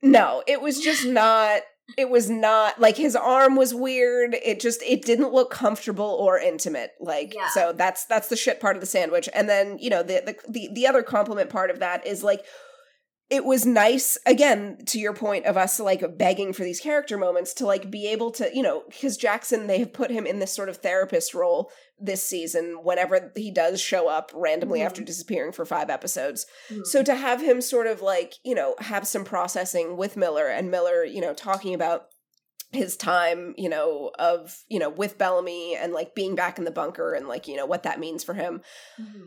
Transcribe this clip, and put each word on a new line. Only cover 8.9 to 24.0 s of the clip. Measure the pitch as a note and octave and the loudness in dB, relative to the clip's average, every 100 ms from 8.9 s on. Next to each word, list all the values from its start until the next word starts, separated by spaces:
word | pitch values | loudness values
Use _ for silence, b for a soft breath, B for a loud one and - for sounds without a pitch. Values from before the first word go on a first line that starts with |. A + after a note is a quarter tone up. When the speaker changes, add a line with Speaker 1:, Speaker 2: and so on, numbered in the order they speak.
| F#3+ E3 F3 E3 | 0 2 0 -2
Speaker 1:
And | G3 G#3 | -2 2
then, | G3+ G3 G3 | 2 2 -2
you | B3 | -2
know, | G3 | 0
the, | F3 F#3 - | 0 -2 -4
the, | - - | -12 -10
the, | A3+ G#3 | -10 -8
the | G#3 B3+ | 0 4
other | C4 | 4
compliment | A#3+ A3+ G#3 G#3 F#3+ | 2 0 0 -2 -2
part | A3 F#3 | -2 -2
of | F3+ | -2
that | F3+ F3 F3+ | -2 -4 -6
is, | G3 | -4
like, | G#3 G3+ B B B B B B B _ _ | 0 0 B B B B B B B _ _
it | C#4 | 0
was | B3+ C4 A3 | 2 2 4
nice, | A3+ G#3 C4 - - - | 4 4 4 0 0 4
again, | - C#4+ G#3+ G3+ F#3 - | 6 6 4 0 -10 -6
to | A3 | -4
your | G#3 | -4
point | G3+ G#3+ G3+ F3 | -4 -2 -2 0
of | F#3+ | 2
us, | F#3+ - | 2 0
like, | G#3 F#3+ F3+ E3+ | 0 0 -2 0
begging | F#3+ F#3+ G3 | 0 2 -2
for | F#3 | -4
these | F3+ E3+ | -6 -6
character | D4+ D4 D4 G#3 | -2 -2 -2 -2
moments | F#3 F3 F#3 - | 0 0 -2 -2
to, | A#3 | 0
like, | F#3+ F#3+ | 0 -2
be | G#3 G#3 | -6 -4
able | A3 A#3 | -2 -4
to, | A3+ A#3+ B3+ | -2 -4 0
you | |
know, | A#3 C#3 - | 0 0 -6
'cause | - C4+ G#3+ | -6 -4 -2
Jackson, | A#3 G#3+ - A#3 G#3 | 0 -2 -4 -8 -2
they | C#4+ | 0
have | A#3+ | -2
put | - B3+ | -4 -4
him | A#3 F#3+ | -2 -4
in | G3 | -4
this | F#3+ | -4
sort | - G3 | -6 -8
of | F3 | -6
therapist | G3 F#3 F#3+ E3+ D#3+ | -2 0 0 0 -2
role | F3+ F3 E3+ F#3+ B B _ | -2 0 2 -2 B B _
this | G3+ F#3+ | -6 -4
season | - F#3 E3 E3+ E3+ E3 | -4 -6 -4 -4 -4 -4
whenever | E3 F3+ F#3 F#3+ F#3 - | -2 0 2 2 0 -10
he | G#3+ | -4
does | F#3 E3 F#3 | 0 0 0
show | - F#3+ | -2 0